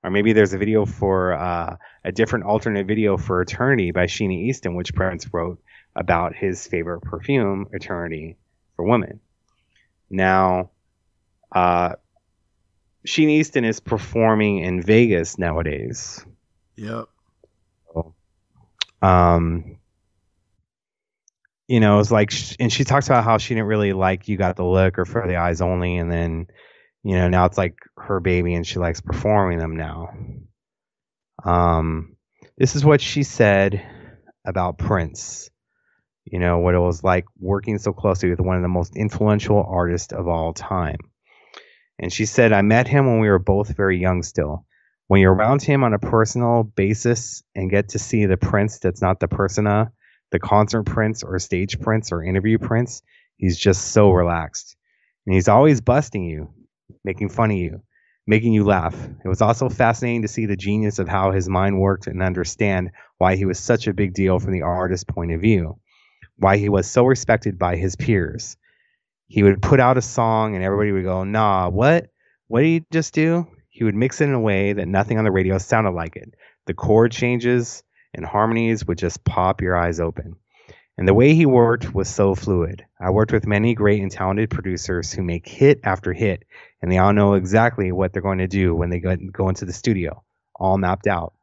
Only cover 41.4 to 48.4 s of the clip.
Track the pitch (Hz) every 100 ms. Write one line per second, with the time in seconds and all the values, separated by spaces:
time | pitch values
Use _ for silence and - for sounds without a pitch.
41.4 | _ - - _ _ - 90 - 107 -
42.4 | 117 104 101 110 127 139 135 113 107 95
43.4 | 92 98 104 - 95 90 92 90 80 -
44.4 | 73 76 _ _ _ _ _ 98 92 95
45.4 | 110 139 - 139 135 127 - 113 110 123
46.4 | 120 117 110 - 98 107 120 117 - -
47.4 | _ 98 95 98 104 107 - 110 101 92